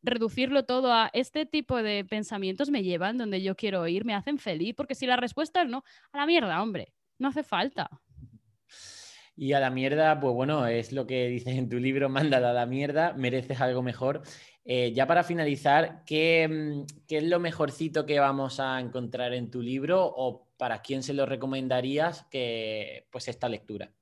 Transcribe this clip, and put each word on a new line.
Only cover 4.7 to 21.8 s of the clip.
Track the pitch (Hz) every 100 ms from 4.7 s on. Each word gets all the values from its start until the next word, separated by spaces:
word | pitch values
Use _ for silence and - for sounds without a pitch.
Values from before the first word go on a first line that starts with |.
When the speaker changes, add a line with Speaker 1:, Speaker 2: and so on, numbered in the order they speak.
Speaker 1:
porque | - -
si | 269 254
la | 247
respuesta | 240 - 311 370
es | 302
no, | 254 _ - _
a | 285
la | 294
mierda, | 339 208 165
hombre, | 220 180 - _ _ _
no | 269
hace | 269
falta. | - 175 233 - 156 - _ - - - _ _ _ - - - - - -
Speaker 2:
Y | - 135
a | 139
la | 131
mierda, | 131 135 151 156 151
pues | 139
bueno, | 120 135 151 120
es | 117 107
lo | 135 113
que | 127 123
dices | 123 127 131
en | 123
tu | 123
libro, | 131 135 135
"Mándala | 135 151 131 123
a |
la | 120
mierda, | 120 131 143 147 170
mereces | 135 123 131 127 131
algo | 127 127
mejor". | 127 120 131 147 151 - - _
Eh, | - 127 123
ya | 117 135
para | 170
finalizar, | 170 170 147 143 147 147 165 -
¿qué, | - 151 160 165 160
mm, | 156 151 143 143 - _
qué | 156
es |
lo | 165 175
mejorcito | 170 160 147 - 160 156
que | 147 147
vamos | 139 139 135 127
a | 135 127
encontrar | 123 127 120 120 123
en | 123 113
tu | 123
libro | 120 131 151 185
o | 175 - 127 110 _ _
para | 123 110
quién | - 135
se | 131
lo | 139
recomendarías | 131 131 135 135 131 127